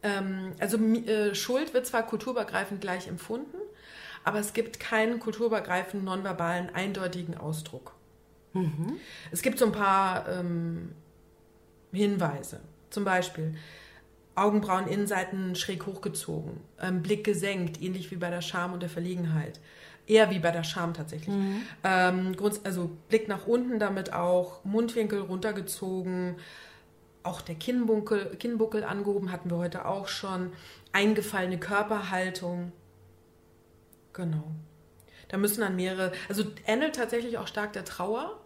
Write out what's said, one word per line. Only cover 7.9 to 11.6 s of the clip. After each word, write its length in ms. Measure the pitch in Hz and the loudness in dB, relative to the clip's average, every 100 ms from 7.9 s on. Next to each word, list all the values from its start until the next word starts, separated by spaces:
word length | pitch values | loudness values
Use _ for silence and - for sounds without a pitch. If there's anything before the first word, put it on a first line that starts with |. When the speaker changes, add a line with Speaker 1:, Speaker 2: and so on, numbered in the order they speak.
| - - - _ - _ | -20 -20 -20 _ -20 _
Speaker 2:
Mhm. 440 | 190 175 147 175 339 - - - | 0 0 0 -4 -4 -10 -16 -8
Speaker 1:
Es 120 | 170 | 0
gibt 160 | 262 262 | 0 4
so 60 | 233 | 4
ein 60 | |
paar, 560 | 208 202 190 190 185 - | 4 4 6 4 2 -2
ähm, 680 | 185 175 170 170 165 170 160 - - - - - _ | -2 0 -2 -2 -4 -8 -14 -20 -20 -20 -20 -20 _